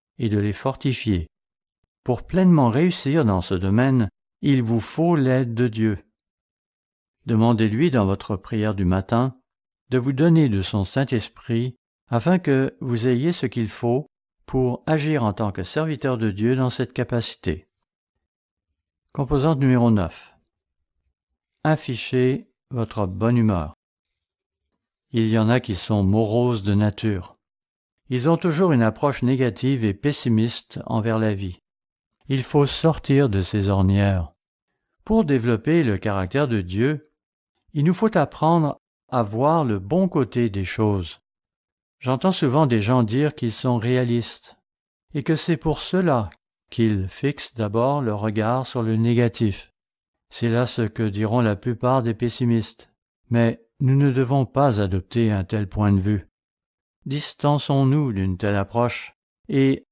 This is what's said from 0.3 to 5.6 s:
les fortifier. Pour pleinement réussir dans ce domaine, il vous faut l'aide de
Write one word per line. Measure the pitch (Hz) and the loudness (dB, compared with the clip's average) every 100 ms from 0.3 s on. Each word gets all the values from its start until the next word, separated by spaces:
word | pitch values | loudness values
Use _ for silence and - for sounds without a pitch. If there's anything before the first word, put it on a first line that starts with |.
| 104 | 0
les | 104 | 0
fortifier. | 101 135 131 139 123 113 92 80 _ _ _ _ _ _ _ | -2 -6 -4 -4 -2 0 -2 -2 _ _ _ _ _ _ _
Pour | - 120 | -4 -4
pleinement | - 180 185 165 120 | -2 2 4 6 4
réussir | 117 180 175 135 160 117 | 2 0 0 -2 2 2
dans | 92 | 0
ce | - | -2
domaine, | 92 95 104 135 131 101 _ _ - | -2 0 0 2 2 -2 _ _ -6
il | 151 131 | 0 0
vous | 113 117 | 0 -2
faut | - - 170 165 | -4 -2 0 2
l'aide | 131 127 123 | 2 0 -2
de | 113 | -2